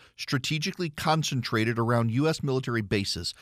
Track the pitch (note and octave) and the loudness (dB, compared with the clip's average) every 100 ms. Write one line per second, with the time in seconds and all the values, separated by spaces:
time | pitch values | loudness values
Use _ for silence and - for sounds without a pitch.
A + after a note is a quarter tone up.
0 | - - - C3+ - D#3 F#3 F3+ E3+ - | -16 -14 -4 -2 0 -2 -4 -4 -6 -2
1 | D#3+ D#3 D3 C3 - A2 A2 A#2 A#2 A#2+ | 2 2 2 -2 0 2 2 2 2 2
2 | A2+ A#2+ D#3 D#3+ C#3 C3 B2+ A#2 G2+ G#2+ | 2 2 2 0 0 0 0 -2 0 0
3 | G2+ F2 F2 - | 0 -4 -6 -10